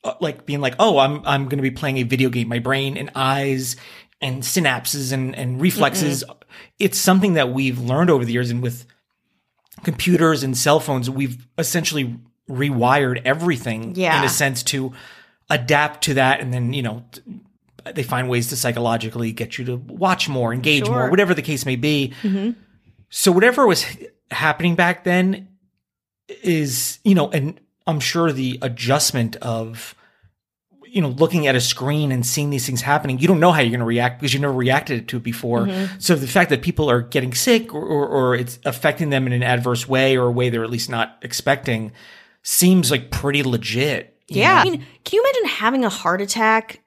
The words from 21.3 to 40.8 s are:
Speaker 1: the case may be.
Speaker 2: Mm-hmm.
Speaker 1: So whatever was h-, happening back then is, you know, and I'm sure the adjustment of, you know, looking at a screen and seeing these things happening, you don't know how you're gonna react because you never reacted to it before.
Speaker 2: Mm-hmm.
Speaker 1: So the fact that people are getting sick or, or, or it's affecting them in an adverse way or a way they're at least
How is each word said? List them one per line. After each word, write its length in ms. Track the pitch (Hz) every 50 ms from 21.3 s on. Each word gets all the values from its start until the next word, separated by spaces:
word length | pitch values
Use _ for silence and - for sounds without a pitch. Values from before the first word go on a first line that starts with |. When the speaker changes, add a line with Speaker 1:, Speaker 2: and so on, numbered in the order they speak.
| 180
Speaker 1:
the 80 | 156 135
case 200 | 156 151 127 -
may 120 | 135 127
be. 360 | 127 127 151 151 143 135 123 123 - -
Speaker 2:
Mm-hmm. 360 | 208 190 196 196 233 233 - _ _ _ _ _ _ _ _ _ _
Speaker 1:
So 200 | - - - 190
whatever 360 | 175 185 214 247 247 269 269
was 180 | 214 170 - -
h-, 220 | - - - - - _ _ _ _
happening 420 | - - 151 156 151 - 165 175 170
back 300 | 180 175 170 180 175 -
then 440 | 180 175 180 185 190 190 - - - _ _ _ _ _ _ _ _ _ _ _ _ _ _ _
is, 680 | - - - 233 185 170 156 151 135 123 120 - - - _ _
you 100 | 220 196
know, 160 | 170 147 147
and 300 | - 160 131 151 185 _ _ _ _ _ _
I'm 140 | - 160 147
sure 320 | 127 - - 180 165 165
the 260 | 139 131 131 127 127 123 139
adjustment 720 | 131 120 - 117 120 135 147 - - - 131 117 110 113
of, 580 | - - 123 113 113 113 113 117 113 - - - _ _ _ _ _ _ _ _ _ _ _ _ _ _ _ _ _ - -
you 120 | - 196
know, 80 | 160 135
looking 380 | 123 127 160 156 175 170 151
at 80 | 135 131
a 60 | 123
screen 520 | 123 - - - 127 139 147 151 151 139 131
and 120 | 123 120
seeing 240 | 123 - 151 147 147
these 160 | 143 131 120
things 160 | - 131 120
happening, 380 | 123 139 143 151 143 135 127 127
you 80 | 151
don't 140 | 180 190 156
know 100 | 160 180
how 80 | 165 156
you're 120 | 131 117
gonna 140 | 120 123 120
react 340 | 117 117 120 120 123 123 -
because 140 | 147 131 120
you 60 | 139
never 140 | 143 143 135
reacted 560 | 127 123 127 131 147 151 - 131 117 113 -
to 80 | -
it 60 | 120 117
before. 420 | 120 117 - - 117 120 117 -
Speaker 2:
Mm-hmm. 340 | 196 185 190 190 190 - -
Speaker 1:
So 160 | - - 175
the 120 | 143 135
fact 220 | 123 - 190 180 -
that 120 | 147 120
people 280 | - 165 - - 151 143
are 120 | 120 123
getting 320 | 120 123 - 143 127 131 123
sick 400 | - - 262 233 226 226 - -
or, 100 | 151 160
or, 240 | 165 160 143 143
or 280 | - 147 135 127 127 123
it's 220 | 143 123 120 - - _
affecting 440 | 143 131 - - 151 147 - 170 147
them 180 | 139 135 131
in 60 | 127 123
an 100 | 120 123
adverse 440 | 120 123 120 117 127 120 120 -
way 300 | - 131 131 135 135 135
or 100 | 127 123
a 40 | 123
way 180 | 120 123 123 123
they're 140 | 117 113 113
at 60 | 113
least 200 | 123 113